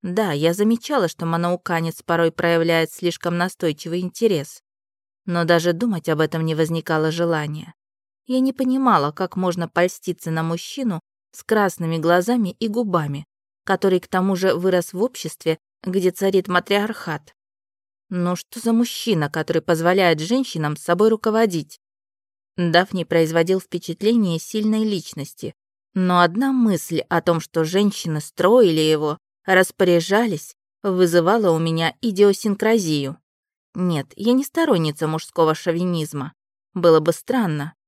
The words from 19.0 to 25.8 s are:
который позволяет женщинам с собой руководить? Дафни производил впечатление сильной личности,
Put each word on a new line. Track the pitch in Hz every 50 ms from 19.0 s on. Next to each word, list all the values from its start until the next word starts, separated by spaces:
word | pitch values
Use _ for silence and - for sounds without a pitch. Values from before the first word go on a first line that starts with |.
| - 233 214 165 151 143
который | - 160 156 - 165 165 156
позволяет | - 170 160 165 175 185 190 190 175 165 151
женщинам | 156 175 233 262 262 - - 165 156 147 151
с | 143 -
собой | - 175 180 208 220
руководить? | 226 214 - 220 214 220 226 220 175 165 143 _ - _ _ _ _ _ _ _ _ _ _ _ _ _ _ _ _
Дафни | - 175 170 160 175 185 190 - 185 165
производил | _ 165 170 165 156 160 170 165 170 190 190
впечатление | - _ - 175 - - 165 _ 202 208 233 233 214 185 170 160
сильной | - - - 214 214 214 220 220 220
личности, | 220 208 180 156 - - - 139 139 - _ - - - _ _ _ _ _